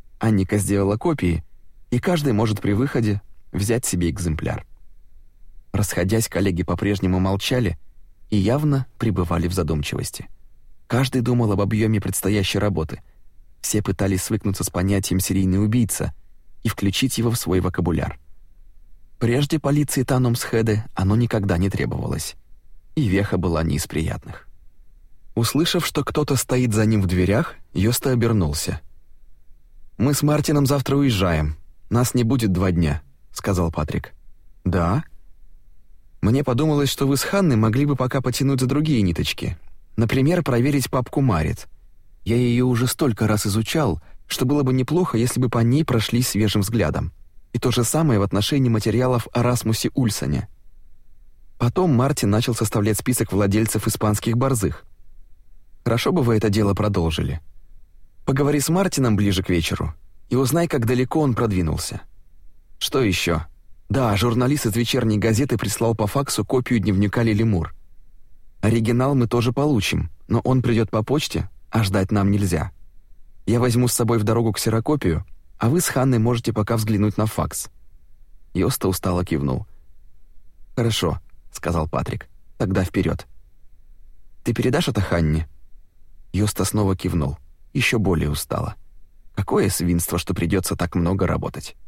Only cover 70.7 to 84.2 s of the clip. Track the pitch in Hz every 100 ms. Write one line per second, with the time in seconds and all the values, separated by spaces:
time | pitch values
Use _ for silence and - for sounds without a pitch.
70.7 | 113 110 110 107 143 - 85 - - -
71.7 | 113 104 98 95 104 98 101 98 82 80
72.7 | - - - - - - - - 117 123
73.7 | 117 123 - 113 117 104 113 113 101 -
74.7 | 113 110 151 90 80 - - - - 117
75.7 | 165 - 135 131 120 113 117 117 110 104
76.7 | 117 107 104 104 101 107 - 85 - -
77.7 | - - - - - - - - - 95
78.7 | - 95 92 95 90 90 78 71 65 107
79.7 | - - - - - - - - - -
80.7 | - 117 107 85 78 - - - - -
81.7 | 85 76 - - - - - - - 95
82.7 | 98 92 - 80 78 - - - - -
83.7 | - - - - -